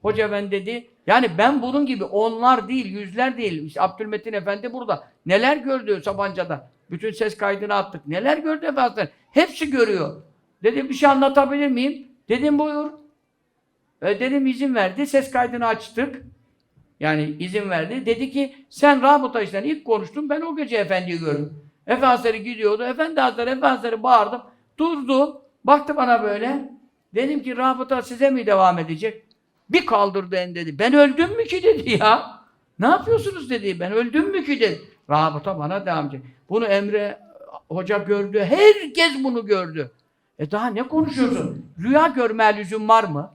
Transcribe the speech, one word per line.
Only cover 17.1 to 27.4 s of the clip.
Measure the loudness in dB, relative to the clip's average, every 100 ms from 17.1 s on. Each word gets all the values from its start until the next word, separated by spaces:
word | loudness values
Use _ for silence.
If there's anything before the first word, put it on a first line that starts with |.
| 0 -2 -6
izin | -6 -4 -2
verdi. | -4 -4 -6 -2
Dedi | -2 -2
ki, | -2 -4 -6 _
"Sen | 2 4 6
rabıta | 6 4 2 -4
işten | -4 -4
ilk | -4 -6 -2
konuştun. | -2 -2 -10 -4
Ben | -4
o | -4 -6
gece | -4 -2
efendiyi | 0 -2 -2 -6
gördüm." | -4 -4 -6 -12 -20 _ -4
Efendi | 2 4
Hazretleri | 4 2 -2
gidiyordu. | -6 -2 0 0
Efendi | -4 -4 -2 0
Hazretleri, | 0 0 -4
Efendi | 0 0
Hazretleri | 0 -4 -4
bağırdım. | 4 4 4 -4 -12 _ _ _
Durdu. | -2 -2 0 2 2 -2 _ _
Baktı | 2 2 2 -2
bana | 2 2
böyle. | 2 -4 -4 -6 -8 -18 _ _ _ -4
Dedim | -2 -2